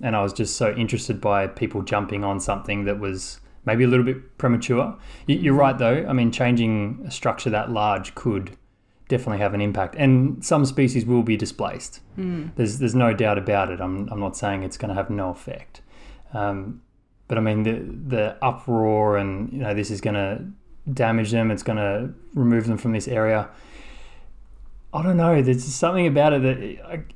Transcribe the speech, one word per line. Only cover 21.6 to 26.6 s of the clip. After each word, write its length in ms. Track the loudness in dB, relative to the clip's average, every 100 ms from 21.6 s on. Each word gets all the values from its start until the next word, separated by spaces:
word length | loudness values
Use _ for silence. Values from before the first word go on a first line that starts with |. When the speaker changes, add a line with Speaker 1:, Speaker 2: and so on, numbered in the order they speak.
Speaker 1:
gonna 500 | -2 -2 0 -2 -4 -10 -8
remove 320 | 0 4 4 2
them 100 | 0
from 140 | 0
this 160 | -2 0
area. 400 | 0 2 2 0 -8 -20 -18 -18 -16 -18 -18 -18 -20 -20 -20 -18 -18 -10
I 100 | -2
don't 140 | 2 4
know. 260 | 6 6
There's 220 | 6 2
just 140 | 0 0
something 280 | 0 2 4
about 260 | 6 6
it 100 | 4
that 160 | 2 0